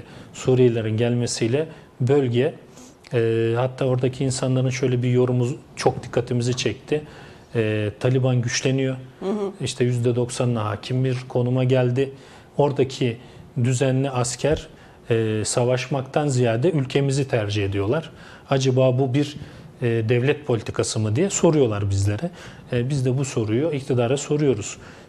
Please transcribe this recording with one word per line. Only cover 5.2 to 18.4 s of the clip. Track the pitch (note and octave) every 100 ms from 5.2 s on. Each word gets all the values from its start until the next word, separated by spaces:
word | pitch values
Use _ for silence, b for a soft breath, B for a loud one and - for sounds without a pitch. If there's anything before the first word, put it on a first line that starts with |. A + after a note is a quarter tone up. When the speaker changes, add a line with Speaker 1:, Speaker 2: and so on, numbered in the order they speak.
| B2+ B2 A#2+ D3+ - -
Speaker 1:
çok | C3 -
dikkatimizi | - B2+ A#2+ B2 A#2+ A#2+
çekti. | A#2+ G2+ - D3 D3+ B B B B A#2+
E, | A2 G#2+ G#2 -
Taliban | B2+ C3 B2+ B2
güçleniyor. | A#2+ - C#3 C3 C3 B2+ - -
Speaker 2:
Hı | F#3
hı. | G#3 G3 G3
Speaker 1:
İşte | C3 -
yüzde | B2 B2 A#2+ A#2
doksanına | B2 - B2 A#2 G#2
hakim | G#2 - B2+
bir | C3 B2+ -
konuma | B2+ B2 B2+
geldi. | B2+ C3 B2 B2 C3+ - B B B -
Oradaki | C#3+ C3 B2+ - B2+ A2+ B B B -
düzenli | A#2+ B2+ C3+ C3 C3+
asker, | B2 A#2+ - C#3 D#3 - B B B -
e, | A2+ A2 G#2+ G#2
savaşmaktan | - B2 B2+ B2+ C#3 B2 D#3 D3
ziyade | B2+ B2 A2+ D#3
ülkemizi | D#3+ B2+ C#3+ C#3 C3+ C3
tercih | A#2+ G#2 G#2 G2
ediyorlar. | G2+ G2 D3+ D#3+ - B B